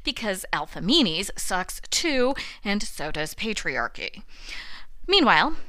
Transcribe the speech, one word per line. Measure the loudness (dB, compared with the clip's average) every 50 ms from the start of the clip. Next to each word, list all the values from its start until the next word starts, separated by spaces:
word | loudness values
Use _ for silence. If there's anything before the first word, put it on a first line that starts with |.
| -6
because | -6 -4 -2 -2 -2 -2 -4 -2 -4
Althaemenes | -2 -2 -2 -6 -6 -4 0 4 4 6 4 4 2 -2 -4 -4 -4
sucks | -4 -2 0 0 0 -2 -4 -6 -10 -6 -2
too, | 0 0 2 2 4 4 4 4 2 0 -4 -10 -12 -6
and | -2 0 0 0
so | 0 -2 -4 -4 -4 -4
does | -2 -2 -2 -4 -4
patriarchy. | -4 -4 -4 -2 -2 -2 -2 -2 0 -2 -2 -4 -6 -8 -8 -8 -10 -14 -14 -14 -14 -12 -10 -10 -10 -8 -8 -8 -8 -8 -10 -8 -6 0
Meanwhile, | 2 4 6 8 8 8 6 6 6 4 0 0